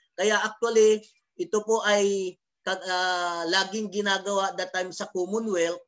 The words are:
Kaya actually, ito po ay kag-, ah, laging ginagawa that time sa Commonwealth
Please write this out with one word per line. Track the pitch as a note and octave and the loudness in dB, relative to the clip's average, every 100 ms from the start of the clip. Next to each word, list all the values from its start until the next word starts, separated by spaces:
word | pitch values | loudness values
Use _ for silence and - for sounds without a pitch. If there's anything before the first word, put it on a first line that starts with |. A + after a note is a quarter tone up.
| _ - | _ -4
Kaya | G#3 G#3 | 0 2
actually, | G#3+ - A#3 A3 G#3+ G#3+ - _ _ - | 0 -4 2 6 6 4 -2 _ _ -10
ito | E3+ G#3+ | -2 -2
po | G#3 A3 G3+ | 0 0 2
ay | G#3 G3+ G3 F#3 - _ _ - | 2 2 0 -4 -8 _ _ -6
kag-, | F#3+ F#3 | -6 -2
ah, | F3+ F#3 F3+ F3 E3+ E3+ | 0 0 0 -2 -2 0
laging | F#3+ G3 A3 G#3 | 0 0 -4 -4
ginagawa | G3+ G#3 F#3+ F#3+ G3 F#3+ F3+ | -4 0 -2 0 0 0 -2
that | F#3 | -6
time | F#3 F#3 | -4 -6
sa | E3 G3 | -8 -8
Commonwealth | F#3 F3+ A3 A3 F3 E3 F3 | -4 -4 -2 -2 0 0 -2